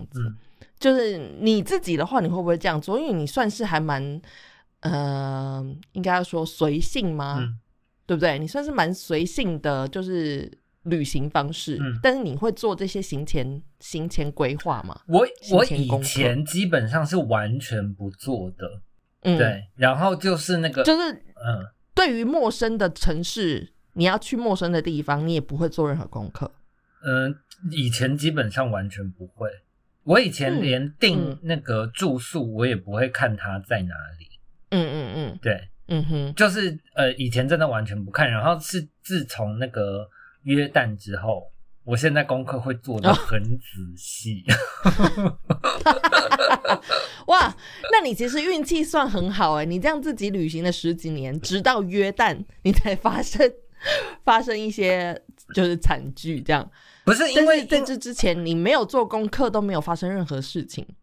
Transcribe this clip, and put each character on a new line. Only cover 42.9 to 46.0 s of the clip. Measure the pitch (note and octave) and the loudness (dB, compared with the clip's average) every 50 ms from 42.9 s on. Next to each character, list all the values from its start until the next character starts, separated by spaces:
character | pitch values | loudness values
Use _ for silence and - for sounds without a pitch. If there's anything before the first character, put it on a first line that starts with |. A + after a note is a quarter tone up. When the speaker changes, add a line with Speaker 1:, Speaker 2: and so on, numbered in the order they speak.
| A2+ G#2+ | -6 2
Speaker 2:
得 | F#2 F#2+ - | 4 4 4
很 | - - - A2 G#2 G#2 | 4 2 0 0 0 2
仔 | A#2 B2 B2 - - - F#2+ F#2 F2 F2 | 0 -2 -2 -2 -10 -12 -12 -12 -12 -12
细。 | F2+ - - - - A2 A2 G#2+ F#2 F#2 - A#2 - C5 - - - - F#3 - - G3+ - - | -14 -14 -14 -12 -10 -8 -8 -8 -6 0 0 0 0 0 -6 -6 2 4 4 6 6 4 4 4
Speaker 1:
哦。 | G#3 G3+ F3 - - - - D#3+ - - C#4 - - - D#4 C4+ C4 | 2 0 0 0 -2 -2 -2 -2 0 0 -2 -2 2 4 4 4 4